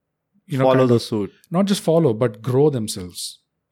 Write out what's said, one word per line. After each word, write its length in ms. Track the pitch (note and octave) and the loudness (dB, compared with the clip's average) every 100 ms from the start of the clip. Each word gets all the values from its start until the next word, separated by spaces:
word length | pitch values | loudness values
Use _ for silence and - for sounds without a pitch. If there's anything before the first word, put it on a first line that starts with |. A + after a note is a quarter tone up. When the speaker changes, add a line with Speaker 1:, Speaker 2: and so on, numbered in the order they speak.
| _ _ _ _ - | _ _ _ _ -10
Speaker 1:
you 120 | C3+ | -2
know, 60 | |
Speaker 2:
Follow 140 | C3 C3 | 2 4
Speaker 1:
kind 120 | C3 | 4
Speaker 2:
the 40 | A#2+ | 2
Speaker 1:
of 60 | |
Speaker 2:
suit. 300 | - A2 G2 _ - | 0 -6 -6 _ -6
Speaker 1:
not 140 | E3+ G3+ | -2 0
just 160 | G3+ | 0
follow, 300 | - E3 D#3 | 0 2 2
but 300 | A2 B2 A2 | 0 -2 -4
grow 280 | A2 B2 D3+ | -2 2 2
themselves. 680 | C3 G#2+ G2+ F2+ F2 - - _ _ _ | 0 -6 -8 -12 -12 -14 -16 _ _ _